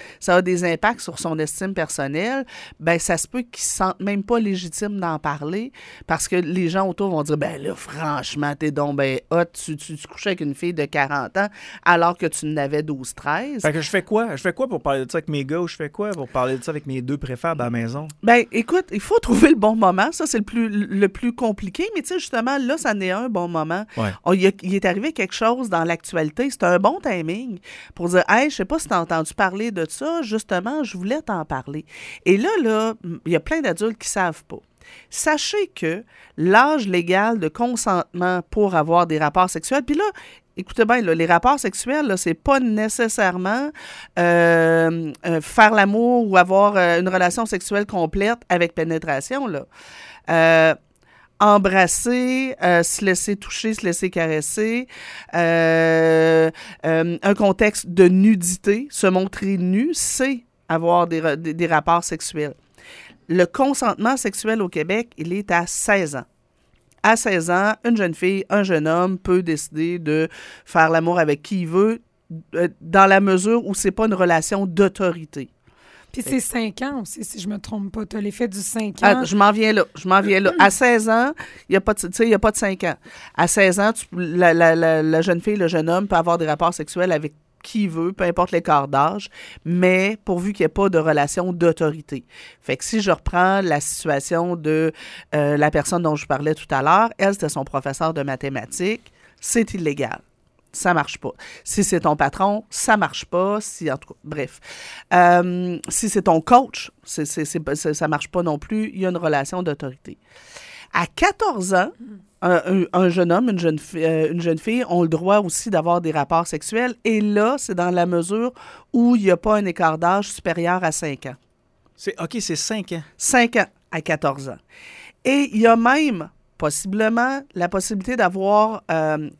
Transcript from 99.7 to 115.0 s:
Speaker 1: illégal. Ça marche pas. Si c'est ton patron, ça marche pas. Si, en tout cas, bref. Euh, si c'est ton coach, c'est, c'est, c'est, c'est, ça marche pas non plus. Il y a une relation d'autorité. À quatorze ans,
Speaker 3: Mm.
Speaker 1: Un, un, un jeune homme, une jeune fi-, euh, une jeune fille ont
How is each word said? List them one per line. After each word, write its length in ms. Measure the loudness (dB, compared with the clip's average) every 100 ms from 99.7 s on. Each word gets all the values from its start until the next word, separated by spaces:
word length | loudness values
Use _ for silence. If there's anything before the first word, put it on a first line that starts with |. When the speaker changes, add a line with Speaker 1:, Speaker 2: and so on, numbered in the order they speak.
Speaker 1:
illégal. 480 | -2 -4 -4 -6 -8 _ _ _ _ _
Ça 220 | -4 0
marche 240 | 2 0 -6
pas. 140 | -12 -12 -16 -16
Si 200 | -6 -2
c'est 180 | 0 0
ton 140 | 0 0
patron, 480 | 0 0 -2 -2 -6
ça 280 | -4 0 2
marche 280 | 0 -4 -6
pas. 320 | -2 -2 -2
Si, 280 | -6 -8 -6
en 60 | -6
tout 120 | -8
cas, 60 | -20
bref. 360 | -12 -10 -10 -12 -20 -18 -18 -18 0
Euh, 680 | 4 6 6 4 -2 -4 -6 -6
si 200 | -4 -2
c'est 160 | 0
ton 160 | 2 2
coach, 520 | 6 4 4 -6 -16 _
c'est, 220 | -12 -8 -6
c'est, 200 | -6 -6
c'est, 160 | -6 -4 -4
c'est, 180 | -4 -2
ça 120 | -2
marche 200 | -2 -4
pas 160 | -4
non 160 | -2 -4
plus. 320 | -4 -4 -4
Il 60 | -4
y 40 | -4
a 20 |
une 80 | -2
relation 460 | 0 0 -2 -4
d'autorité. 540 | -4 -6 -8 -12 -18 -20 _ -20 -20 -20 -20 -20 -6
À 140 | -4 -2
quatorze 640 | 0 0 0 -2 -2 0
ans, 180 | 0 0 -4
Speaker 3:
Mm. 180 | -18 -20 _ _
Speaker 1:
Un, 200 | 0 2 2
un, 180 | 0 0
un 160 | 2 2
jeune 220 | 2 2
homme, 180 | 2 0
une 100 | 0
jeune 200 | 0 -2
fi-, 240 | -6 -4
euh, 280 | 0 0 0
une 100 | 0
jeune 180 | -2 -2
fille 240 | -2 -4 0
ont 120 | 0